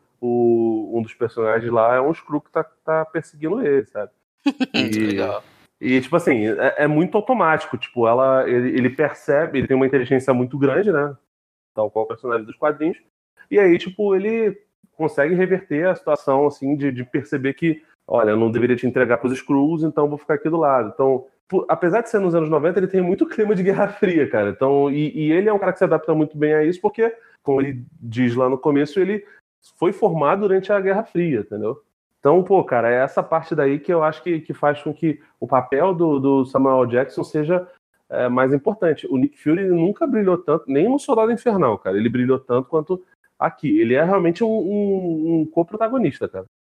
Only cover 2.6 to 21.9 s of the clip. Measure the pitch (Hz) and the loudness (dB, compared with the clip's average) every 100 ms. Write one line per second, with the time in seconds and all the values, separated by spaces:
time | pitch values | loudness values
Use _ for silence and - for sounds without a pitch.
2.6 | 156 _ - 160 160 165 - 147 156 226 | -6 _ -6 -4 -4 -8 -10 -8 -6 -4
3.6 | 190 139 - 104 101 _ _ _ - - | 0 -2 -2 -8 -12 _ _ _ -6 -4
4.6 | - 202 127 107 107 98 110 101 - _ | -4 -2 -2 -2 -2 -2 -4 -6 -12 _
5.6 | _ _ 127 127 131 165 170 123 107 104 | _ _ 0 0 2 0 2 0 0 0
6.6 | 127 - 147 151 180 214 202 220 160 151 | 0 0 0 2 0 0 0 0 2 0
7.6 | - 120 - 123 113 123 135 131 123 123 | -4 -12 -8 0 2 4 2 2 2 0
8.6 | 123 127 127 127 147 - - 143 160 139 | 0 0 0 0 -4 -4 -2 0 0 -2
9.6 | 120 131 135 135 120 131 135 123 127 143 | 0 2 0 -2 -2 0 0 -2 -2 0
10.6 | 135 143 214 156 143 135 _ _ _ _ | 0 2 0 0 -2 -8 _ _ _ _
11.6 | _ - 107 110 110 110 127 117 110 - | _ -6 -4 -2 -4 -6 -6 -6 -6 -6
12.6 | 151 147 156 - _ _ _ _ - 202 | -4 -2 -4 -6 _ _ _ _ -2 4
13.6 | 190 170 185 185 202 190 208 226 214 196 | 4 4 0 -4 0 0 0 -2 -2 -4
14.6 | _ _ _ - 156 147 147 180 185 185 | _ _ _ -6 -2 0 0 2 0 -2
15.6 | - 147 185 170 - 147 - 135 147 143 | -2 -2 0 -2 -2 -2 2 2 2 -2
16.6 | 135 143 139 123 123 151 - 143 135 135 | -4 -2 -2 -4 -6 -6 -4 -4 -4 -2
17.6 | 165 156 - _ - 117 110 107 113 120 | -2 -2 -8 _ -4 0 2 2 2 2
18.6 | 123 123 123 131 120 120 123 127 - 139 | 0 0 0 0 2 0 -2 -4 -2 0
19.6 | 147 165 156 151 147 147 - 147 160 165 | 0 0 -2 0 -2 -2 -4 -4 -2 0
20.6 | 147 131 107 - 135 127 - _ _ 185 | 2 2 0 0 2 0 -4 _ _ -2
21.6 | - 160 180 | -2 -2 0